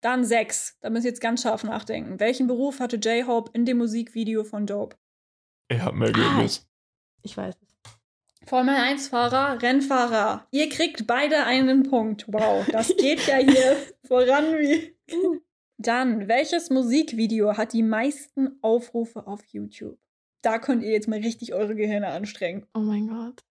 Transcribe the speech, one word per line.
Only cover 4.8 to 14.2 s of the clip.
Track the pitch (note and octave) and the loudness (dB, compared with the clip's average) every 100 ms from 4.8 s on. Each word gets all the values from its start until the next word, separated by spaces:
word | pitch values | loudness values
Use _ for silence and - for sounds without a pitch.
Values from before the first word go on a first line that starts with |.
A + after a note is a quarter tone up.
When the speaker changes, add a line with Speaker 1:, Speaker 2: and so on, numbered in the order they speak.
| G#3 - _ _ _ _ _ _ _ | -6 -12 _ _ _ _ _ _ _
Speaker 2:
Ich | A#2 | -4
hab | F3+ - | -2 0
mehr | A#2 | 0
Speaker 3:
Ah, | - | 2
Speaker 2:
Ergebnis. | - C#4 A2 - _ _ _ _ _ _ | 2 2 0 -2 _ _ _ _ _ _
Speaker 3:
ich | - - | -16 -10
weiß | - F3 | -10 -12
es. | _ _ - _ _ _ _ _ - | _ _ -20 _ _ _ _ _ -4
Speaker 1:
Formel-eins-Fahrer, | B3+ B3+ C#4 B3 C#4 C#4 A#3+ A#3+ B3+ C#4+ B3 | 0 2 2 0 -2 -4 0 2 2 0 0
Rennfahrer. | A#3+ C4+ C#4 C4+ A#3+ A3+ G#3+ G#3 - | 2 2 2 2 2 2 0 -2 -4
Ihr | C4+ D#4 | -2 -2
kriegt | - D#4+ - G#3+ | 0 -2 -2 -2
beide | A#3+ D4 D4+ A#3 | 0 2 2 2
einen | B3+ C4 C4 | 2 4 4
Punkt. | C4 B3+ A3 G#3 - | 4 2 0 -4 -6
Wow, | G#3+ A3 G3 G3 | -2 2 2 0
das | A3 A3+ | 0 0
Speaker 3:
<laughs> | F#4+ | 2
Speaker 1:
geht | C4+ D#4 - | 4 2 2
ja | C4+ | 4
hier | C4+ C4 C4 C#4+ - - - | 6 6 6 2 0 -18 0
voran | B3 | 2